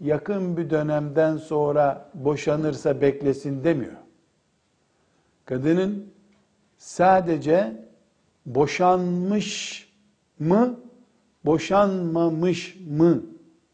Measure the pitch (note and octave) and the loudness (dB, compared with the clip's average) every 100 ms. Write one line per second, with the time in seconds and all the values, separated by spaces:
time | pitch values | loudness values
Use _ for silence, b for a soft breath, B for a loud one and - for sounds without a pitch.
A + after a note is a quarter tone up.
0 | D3 D3+ - G3 F3+ E3+ D#3 D#3 D3+ D3+ | -4 -4 -2 -4 -4 -4 -2 -2 0 -2
1 | D3 C#3+ D#3+ D#3 D3+ D3+ D3 D3 C#3+ - | -2 0 0 0 -4 -2 0 2 0 0
2 | - D#3+ C3+ D3 D#3 D3+ D#3 B2+ D#3 C3 | -10 -4 -2 -2 -2 -2 -2 -2 -2 2
3 | C#3 C#3 C#3+ C3+ D3 C3+ E3 D3+ F#2+ - | 0 2 -2 -2 -4 -2 0 0 -4 -12
4 | - _ _ _ _ _ _ _ _ _ | -20 _ _ _ _ _ _ _ _ _
5 | _ _ _ _ - B2+ C#3+ F3 G3 G3+ | _ _ _ _ -8 -2 0 2 0 -4
6 | - _ _ _ _ _ _ _ - - | -10 _ _ _ _ _ _ _ -10 2
7 | F3+ F#3+ E3+ D#3 C3+ E3+ A3 - - _ | 4 4 2 -2 2 2 0 -6 -18 _
8 | _ _ _ _ - B2 D3 - F3+ F#3 | _ _ _ _ -4 0 0 2 2 2
9 | F3+ F3+ F#3 G#3 - - - - - _ | 0 -2 -2 -2 -4 -8 -10 -14 -20 _
10 | _ _ _ - D3+ G3+ B3 A#3+ - _ | _ _ _ -6 0 2 2 -2 -16 _
11 | _ _ _ _ D3+ D#3+ D#3+ G3 G3+ F#3+ | _ _ _ _ 0 0 2 2 4 2
12 | E3+ E3 E3+ D#3+ F3+ F3 - - F3 D3 | -2 0 0 0 0 -2 -6 -14 -6 4
13 | E3+ C#3 - - _ _ _ | 4 4 -2 -18 _ _ _